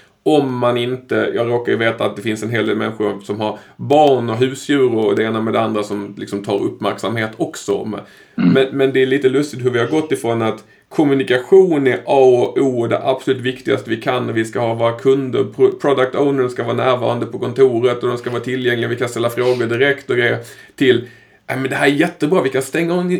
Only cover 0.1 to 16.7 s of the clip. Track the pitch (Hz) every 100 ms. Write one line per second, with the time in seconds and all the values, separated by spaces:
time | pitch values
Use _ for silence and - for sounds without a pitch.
0.1 | _ - 151 135 127 123 120 120 127 -
1.1 | 110 107 - 117 120 117 110 113 113 104
2.1 | 101 110 107 110 113 107 110 110 110 107
3.1 | 101 - 104 107 101 - - 120 147 147
4.1 | 127 117 110 131 139 - 143 127 113 107
5.1 | 104 110 110 110 110 113 107 101 101 101
6.1 | 101 104 101 98 101 - - 104 - -
7.1 | 113 110 - 160 - - 98 110 101 -
8.1 | - - - - 131 131 135 135 135 131
9.1 | 139 135 135 147 127 123 120 117 156 156
10.1 | 135 120 117 113 104 - _ _ - 147
11.1 | 139 131 123 - 190 185 151 135 120 -
12.1 | 139 131 123 120 - 139 123 113 113 131
13.1 | 131 - 127 120 127 - 117 113 113 143
14.1 | 127 117 113 110 - 117 113 117 117 135
15.1 | 135 131 120 - - 131 - 147 131 131
16.1 | 101 143 139 123 123 117